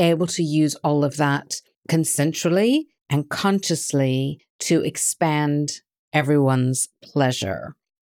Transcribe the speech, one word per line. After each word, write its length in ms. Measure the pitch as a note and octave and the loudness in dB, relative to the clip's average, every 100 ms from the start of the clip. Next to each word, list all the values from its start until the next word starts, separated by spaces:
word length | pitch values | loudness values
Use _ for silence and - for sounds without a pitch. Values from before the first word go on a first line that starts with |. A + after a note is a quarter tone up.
able 260 | E3+ D#3+ F3 | 2 2 -2
to 160 | - | -2
use 320 | D#3+ D#3 D3+ C#3+ | 0 2 0 0
all 280 | D#3+ D3 | 0 0
of 140 | C#3+ C#3+ | 0 0
that 420 | D3 C#3+ - - _ _ - | 0 0 -4 -12 _ _ -2
consensually 1000 | E3 D#3+ - D3 D#3+ E3+ F3+ A3 C#4+ D#4 _ _ | 0 0 0 -2 0 0 2 2 0 -2 _ _
and 180 | C#3+ D3+ | -4 -2
consciously 1120 | - G3 G3 - D#3+ - C#3 C3+ C3 C3+ D3 _ _ | -2 0 0 0 -4 -2 0 0 0 -4 -8 _ _
to 220 | - E3 | 0 0
expand 1040 | - - - - E3 D3+ D3 D3 D3 - _ _ _ | 0 -4 -4 0 0 2 0 0 -2 -6 _ _ _
everyone's 760 | D3+ C#3 D3 C3+ C3 B2+ C3 - _ | -2 2 4 4 2 0 -2 -6 _
pleasure. 760 | - D3 C3 B2 G2 F#2+ - - _ _ | -6 0 0 0 -4 -6 -10 -18 _ _